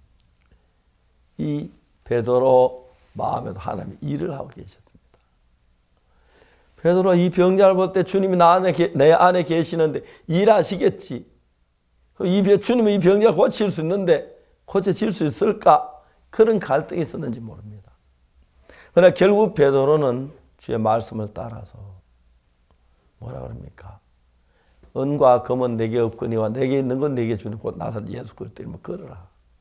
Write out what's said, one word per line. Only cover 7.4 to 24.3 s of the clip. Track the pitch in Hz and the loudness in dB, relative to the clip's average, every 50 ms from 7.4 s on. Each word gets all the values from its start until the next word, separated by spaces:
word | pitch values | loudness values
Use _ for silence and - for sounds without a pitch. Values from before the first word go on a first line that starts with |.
| 180 185 185 190 202 190 190 | 2 4 4 6 6 4 4
볼 | 180 190 185 185 | 4 0 0 0
때 | 190 180 | -2 -2
주님이 | - - 196 190 190 180 | 0 0 0 0 0 2
나 | 180 170 170 175 | 4 4 6 4
안에 | 190 190 185 156 | 4 2 0 0
계-, | - 170 170 - | 0 -2 0 2
내 | 165 147 156 160 | 4 4 4 6
안에 | - 175 180 185 180 165 | 6 4 4 2 2 0
계시는데 | 135 160 165 160 - 175 165 160 156 139 135 - - - - _ | -2 -2 -2 -2 -2 -2 -2 0 -2 -2 -4 -10 -14 -20 -14 _
일하시겠지. | - 165 175 202 220 220 202 165 - 202 180 - 127 - - - - 139 117 - _ _ _ _ _ _ _ _ _ _ _ _ _ _ _ _ _ _ - 190 | -4 -2 2 4 4 4 2 2 -2 -2 -2 -2 -2 -2 -4 -8 -12 -12 -12 -14 _ _ _ _ _ _ _ _ _ _ _ _ _ _ _ _ _ _ -6 -2
이 | 180 180 202 196 | 0 0 2 4
병-, | 196 202 190 | 4 4 2
주님은 | 196 - 233 254 226 208 202 | 2 2 2 2 2 2 2
이 | 202 | 2
병자를 | 165 180 196 208 208 226 - | 4 4 4 4 4 4 4
고칠 | 156 214 254 - - 214 202 | 4 2 2 2 0 -2 -2
수 | - - | -2 -2
있는데 | 156 160 185 202 190 175 160 143 - - - - _ _ _ _ _ | -4 -2 -2 0 2 2 2 2 0 -4 -18 -20 _ _ _ _ _
고쳐질 | - - 196 180 196 170 - 214 220 180 | -6 -4 -2 -2 -2 -2 -2 -2 -4 -2
수 | - 180 | -2 -4
있을까?" | 151 - - - 226 202 - - 180 156 151 - - - - _ _ _ _ _ _ | -4 -2 -2 -2 -2 -2 2 4 4 4 4 2 -2 -14 -20 _ _ _ _ _ _
그런 | - - 220 226 220 214 | 0 2 2 2 2 0
갈등이 | - - 135 151 151 - - 175 | -2 -2 -2 -2 -2 -4 -6 -6
있었는지 | 160 - - 190 165 135 113 131 | -6 -6 -8 -8 -8 -8 -8 -10
모릅니다. | 117 110 104 92 101 107 104 104 - - - _ _ _ _ _ _ _ _ _ _ _ _ _ _ - - - - _ _ | -12 -16 -16 -18 -18 -20 -20 -20 -20 -20 -20 _ _ _ _ _ _ _ _ _ _ _ _ _ _ -20 -20 -20 -20 _ _
그러나 | 170 180 180 180 | 4 6 6 6
결국 | - 180 196 208 202 220 190 - | 4 4 4 4 4 2 2 2
베드로는 | - 143 139 135 139 135 139 151 156 147 131 120 127 135 143 - - _ _ _ _ | 2 2 4 4 4 2 2 2 2 2 0 -2 -2 -6 -10 -14 -20 _ _ _ _
주의 | - - 120 117 | -10 -6 -4 -2
말씀을 | 110 110 110 117 110 - 117 110 107 101 - | 0 0 0 0 -2 -6 -8 -10 -10 -10 -10
따라서 | - 104 117 113 110 104 - - 110 101 101 95 92 _ _ _ _ _ _ _ _ _ _ _ _ _ _ _ _ _ _ _ _ _ _ _ _ | -12 -12 -12 -14 -16 -18 -20 -20 -20 -20 -20 -20 -20 _ _ _ _ _ _ _ _ _ _ _ _ _ _ _ _ _ _ _ _ _ _ _ _
뭐라 | 113 117 127 131 | -18 -16 -14 -14
그럽니까? | 127 127 113 117 - - - - - 95 101 101 _ _ _ _ _ _ | -14 -14 -14 -16 -16 -18 -20 -20 -20 -20 -20 -20 _ _ _ _ _ _